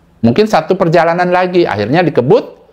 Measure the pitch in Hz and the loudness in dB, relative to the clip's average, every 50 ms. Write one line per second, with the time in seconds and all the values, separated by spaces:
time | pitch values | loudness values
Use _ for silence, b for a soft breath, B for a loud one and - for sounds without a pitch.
0 | _ _ _ _ - 117 120 - 214 214 214 160 156 - 190 190 190 165 160 170 | _ _ _ _ -2 -2 0 0 0 0 0 -2 0 0 -2 -2 0 0 2 2
1 | 165 165 170 180 180 180 180 180 185 180 180 180 170 - - 104 104 104 139 - | 2 2 0 -2 -2 0 0 0 -2 0 0 0 0 0 -2 -4 -2 -2 0 0
2 | 180 151 - 131 120 135 202 262 - - - - _ _ | 0 0 0 0 0 2 2 0 0 -4 -14 -20 _ _